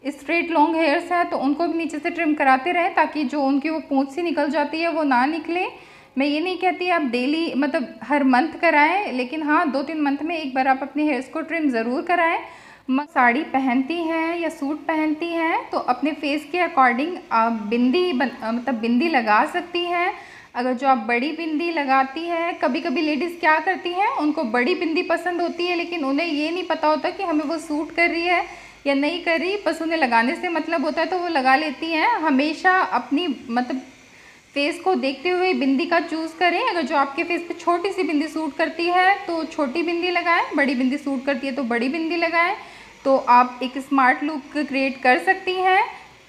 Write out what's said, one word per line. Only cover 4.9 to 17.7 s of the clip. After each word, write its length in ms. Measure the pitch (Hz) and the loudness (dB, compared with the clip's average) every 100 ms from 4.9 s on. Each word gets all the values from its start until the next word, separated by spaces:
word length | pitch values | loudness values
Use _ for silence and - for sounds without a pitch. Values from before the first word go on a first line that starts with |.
| 320 302 | 0 2
ना 200 | 247 269 | 4 2
निकले। 380 | 320 320 349 403 - - - - - | 0 -4 -4 -4 -8 -20 -20 -10 -2
मैं 80 | 285 | 0
ये 140 | 294 | 0
नहीं 180 | 349 349 | -2 0
कहती 320 | 370 359 359 | 0 0 0
आप 120 | 339 285 | 0 0
daily, 420 | 240 254 311 330 - | 0 0 0 0 0
मतलब 400 | 285 320 - - | 0 0 -4 -10
हर 200 | - 294 269 | -2 2 4
month 340 | 247 320 - | 4 2 2
कराएं, 500 | 339 302 294 370 403 | 4 6 4 4 -2
लेकिन 300 | 247 247 311 | -4 -4 -4
हाँ, 260 | 294 302 339 | 0 2 2
दो 120 | 262 | 0
तीन 180 | 294 320 | -4 -2
month 220 | 285 285 | -2 -2
में 140 | 311 339 | -2 -4
एक 160 | 302 262 | -4 0
बार 120 | 269 | 2
आप 120 | 262 | 2
अपने 240 | 277 285 302 | 0 0 0
hairs 240 | 254 247 | 0 -4
को 120 | 320 | -8
trim 260 | 320 330 302 | -4 0 0
ज़रूर 320 | 233 226 262 | 0 0 -2
कराएं। 340 | 339 349 330 370 - - - - - | 0 2 2 0 -6 -18 -20 -20 -2
म-, 160 | 262 294 | -2 0
साड़ी 380 | 294 247 240 330 | 4 4 4 0
पहनती 520 | 269 269 247 262 339 | 0 2 0 0 -2
हैं 340 | 320 330 320 339 | -2 -2 -2 -2
या 120 | 330 | -4
सूट 280 | 320 277 302 | -4 -6 -4
पहनती 480 | - 320 311 302 339 | -2 0 0 -2 -2
हैं 420 | 330 320 403 480 | -2 0 -2 -2
तो 60 | - | -4
अपने 320 | - 254 294 | -2 -2 -2
face 340 | 311 294 294 294 | -2 -2 -4 -4
के 60 | 359 | -2
according 580 | 330 339 254 240 311 370 - | 0 4 4 4 -2 -4 -2
आप 340 | 226 226 226 | 0 0 0
बिंदी 420 | 208 | -2